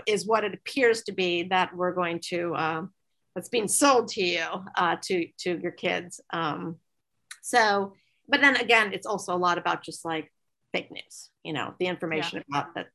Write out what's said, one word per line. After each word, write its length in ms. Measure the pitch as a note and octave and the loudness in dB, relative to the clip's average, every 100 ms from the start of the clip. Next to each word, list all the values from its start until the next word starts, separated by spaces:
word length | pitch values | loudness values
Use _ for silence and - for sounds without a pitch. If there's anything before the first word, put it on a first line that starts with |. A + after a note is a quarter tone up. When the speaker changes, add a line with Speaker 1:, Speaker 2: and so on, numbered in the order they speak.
| - | 0
Speaker 1:
is 180 | G#3 G3 | 0 2
what 180 | A3 | 0
it 100 | G#3 | 0
appears 480 | F#3 - - A#3+ A3+ | -6 -6 2 4 4
to 80 | - | -2
be 300 | G3 F3+ F3 | -2 0 0
that 320 | F3+ F#3 F3+ F3 | 0 2 2 0
we're 160 | F3+ | -2
going 280 | F3+ F3 E3+ | 0 -2 -4
to, 340 | - F3 F3 | -4 -4 -2
uh, 280 | D3 D#3+ D#3+ F3+ - _ _ _ | -2 -2 -2 -6 -14 _ _ _
that's 140 | F#3 - | -12 -4
being 180 | A#3 G#3 | -2 0
sold 400 | - C#4+ B3+ A3+ | 4 6 4 2
to 140 | - | -2
you, 220 | F3+ E3+ D#3+ F#3+ F#3+ - | -2 0 -4 -6 -6 0
uh, 200 | F3 E3 | 0 0
to, 260 | - F3+ E3 - | 0 -2 -2 -6
to 200 | F3+ E3+ | -6 -4
your 120 | F3 | -6
kids. 480 | - F3+ F3+ F3 - - | -6 -4 -4 -6 -14 -8
Um, 460 | E3+ E3 D#3+ F3+ E3 _ _ _ _ _ - | -4 -4 -4 -8 -12 _ _ _ _ _ -16
so, 520 | - B3 G#3+ G3+ G3 - _ _ - | 0 4 4 4 0 -8 _ _ 0
but 120 | C#4+ | 4
then 160 | C#4 B3+ | 6 6
again, 360 | A3+ A3+ G#3 | 4 4 4
it's 140 | F#3+ - | -2 -4
also 280 | G3 F#3 | -4 -2
a 40 | F3+ | 2
lot 200 | F3+ F3 | 2 2
about 240 | F3 D#3+ | 0 -4
just, 220 | - - | -6 -10
like, 280 | E3 D#3+ D3+ _ _ _ _ | -4 -4 -6 _ _ _ _
fake 180 | - - | -6 -6
news, 400 | - - - - _ | -12 -16 -20 -20 _
you 100 | E3 | -6
know, 220 | D3 G#2+ - | -4 -6 -4
the 80 | F3+ | -4
information 560 | E3+ E3+ D#3 C3+ F3+ D3+ | -2 -4 -4 -4 -6 -4
Speaker 2:
Yeah. 100 | C#3+ | -4
Speaker 1:
about 140 | - | -4
that 140 | - - | -8 -10